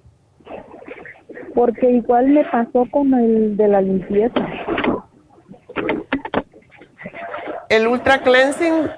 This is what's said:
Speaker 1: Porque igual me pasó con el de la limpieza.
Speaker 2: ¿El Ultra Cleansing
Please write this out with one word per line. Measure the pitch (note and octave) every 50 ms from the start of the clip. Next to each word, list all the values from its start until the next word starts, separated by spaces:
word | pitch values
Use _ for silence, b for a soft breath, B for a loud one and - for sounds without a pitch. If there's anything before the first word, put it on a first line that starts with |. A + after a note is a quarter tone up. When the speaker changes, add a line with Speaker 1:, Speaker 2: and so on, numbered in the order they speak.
| _ _ _ _ _ _ _ _ - - - - - - - - - - - - - - - - _ - - - - - -
Speaker 1:
Porque | A#3+ A#3+ A#3+ A3 - B3+ B3+
igual | B3 A#3+ A3 - A#3+ A#3+ B3+ C#4
me | C#4+ D4+ C#4+
pasó | - - A#3 A#3 A#3 - B3 B3 B3+
con | - C#4+ C#4+ C4+
el | C4 B3 A#3 A3+ A3+ A3 A3 G#3+ G#3 G3
de | G#3+ G#3
la | G3+ G3
limpieza. | F#3+ F#3+ F#3+ F#3+ F3 - G3+ G3+ G#3+ B3 - C4 G3+ - - - - - F4 - - - - - - _ _ _ _ _ _ _ _ - - - _ - - - - - - - - - - C#4 - - - - - _ - - _ _ _ - - _ _ - - - - - - - - - - - - - - -
Speaker 2:
¿El | G#3+ A3 A3 A#3
Ultra | B3 B3 B3 C4 C4+ C4+
Cleansing | C4+ B3+ B3 B3+ C4 C#4 C#4 - E4+ E4 D#4+ D#4+ D4 - -